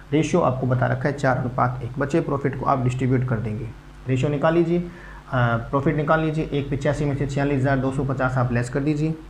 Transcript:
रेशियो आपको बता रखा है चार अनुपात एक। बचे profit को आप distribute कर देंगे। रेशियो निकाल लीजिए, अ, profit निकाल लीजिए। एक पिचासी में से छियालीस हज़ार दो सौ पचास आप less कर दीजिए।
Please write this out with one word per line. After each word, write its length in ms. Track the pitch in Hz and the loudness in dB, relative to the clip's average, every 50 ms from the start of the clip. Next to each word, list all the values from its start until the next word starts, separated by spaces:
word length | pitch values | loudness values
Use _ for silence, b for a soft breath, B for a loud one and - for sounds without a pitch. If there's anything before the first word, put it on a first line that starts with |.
| B B | B B
रेशियो 300 | 139 151 156 151 - 180 | 2 2 2 2 2 2
आपको 240 | 160 139 123 - 135 | 2 2 2 0 0
बता 200 | 127 127 123 127 | 0 2 2 2
रखा 220 | 127 123 123 - 147 | 2 0 0 -2 -2
है 100 | 135 - | -2 0
चार 180 | - 131 123 | 0 2 2
अनुपात 440 | 127 127 123 - - 123 123 123 - | 2 0 -2 0 0 0 0 0 -4
एक। 160 | - 117 - - | -8 -8 -4 -4
बचे 220 | 143 - - 165 | -2 0 0 0
profit 400 | 151 - 139 135 139 139 131 127 | 0 0 -2 0 0 -2 -2 0
को 60 | - | 0
आप 120 | 135 135 131 | 0 2 2
distribute 500 | 123 127 123 - 139 123 127 123 120 - | 2 0 0 0 0 2 2 2 2 0
कर 80 | 123 | -2
देंगे। 340 | 107 101 110 104 107 - - - - - - - - - 131 | -2 -2 -4 -6 -6 -8 -10 -12 -14 -18 -20 -20 -10 -4 -2
रेशियो 220 | 131 123 143 147 | 0 0 0 0
निकाल 240 | 147 139 165 160 165 | 0 2 2 4 4
लीजिए, 240 | 170 170 160 170 175 | 4 4 4 2 0
अ, 100 | 175 B B B B B B B B B - 127 120 117 117 | -2 B B B B B B B B B 0 2 2 2 2
profit 400 | 113 113 - - 139 131 175 147 | 0 -2 -2 -2 0 2 2 2
निकाल 240 | 147 151 139 160 160 | 2 2 2 2 2
लीजिए। 240 | 156 160 151 156 156 | 2 0 0 -2 -2
एक 260 | - - 143 131 - | -2 -2 -2 -2 -2
पिचासी 340 | 143 135 - 147 135 - 151 | -4 -2 0 0 0 0 0
में 120 | 143 135 | -2 0
से 100 | 123 143 | -2 -2
छियालीस 340 | 131 135 143 139 143 143 135 | -2 0 0 0 2 2 2
हज़ार 180 | 123 143 139 131 | 2 2 2 2
दो 140 | 127 135 | 0 0
सौ 120 | 131 135 123 | -2 -2 -2
पचास 340 | 135 135 127 131 127 123 135 | -2 0 0 0 0 2 2
आप 140 | 120 120 | 0 2
less 180 | 120 120 120 123 | 2 0 0 0
कर 100 | - 143 | -2 -2
दीजिए। 340 | 139 151 151 143 156 160 160 156 - - | 0 0 0 0 0 -2 -2 -4 -8 -16